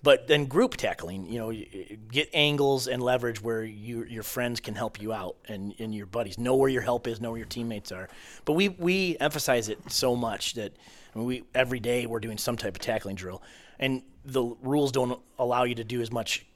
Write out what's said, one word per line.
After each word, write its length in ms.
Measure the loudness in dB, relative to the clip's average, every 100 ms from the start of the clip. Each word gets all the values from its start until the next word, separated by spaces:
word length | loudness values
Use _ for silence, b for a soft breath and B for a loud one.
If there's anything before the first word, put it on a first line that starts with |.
But 240 | 8 6 8
then 200 | 4 4
group 300 | 4 4 2
tackling, 500 | -4 -4 -6 -8 -6
you 120 | -6
know, 80 | -6
y-, 200 | -8 -10
y-, 240 | -14 -12 -14 -4
get 180 | -2 0
angles 540 | 4 4 6 4 4 0
and 120 | 0
leverage 400 | 2 2 0 -2
where 220 | -2 -4
you, 420 | -4 -10 -8 -8
your 200 | -6 -8
friends 340 | -6 -2 -2 -2
can 160 | -6
help 260 | -6 -6 -6
you 120 | -6
out 240 | -4 -6 -10 -10
and, 260 | -8 -8 -8
and 160 | -6
your 120 | -6 -6
buddies. 320 | -4 -4 -4
Know 180 | 2 6
where 120 | 6
your 140 | 4
help 240 | 2 0 0
is, 140 | -4
know 100 | -4
where 80 | -6
your 80 | -8
teammates 460 | -6 -6 -6 -8
are. 160 | -12 -12 B B B
But 100 | 0
we, 140 | 4 4
we 480 | 2 0 2 2 0
emphasize 500 | 0 0 2 2 2
it 100 | -6 -4
so 260 | 0 2 2
much 380 | 0 -2 -4
that, 220 | -4 -6 -10 B B B
I 40 | -6
mean, 80 | -4
we, 180 | -4 -2
every 240 | 2 2 2
day 260 | 0 0
we're 160 | 0 -4
doing 160 | -4 -4
some 200 | -2 -2
type 180 | -4
of 80 | -4
tackling 320 | -2 -2 -2
drill. 280 | -8 -8 -12 B B B B
And 240 | 0 0 -4 -20 -2
the 160 | 0 0 -2
rules 300 | 0 4 4
don't 300 | 2 0 -2 _ -2
allow 240 | 0 2
you 140 | 2 0
to 80 |
do 180 | -4 -4
as 80 | -2
much 340 | -2 -2 -4 -6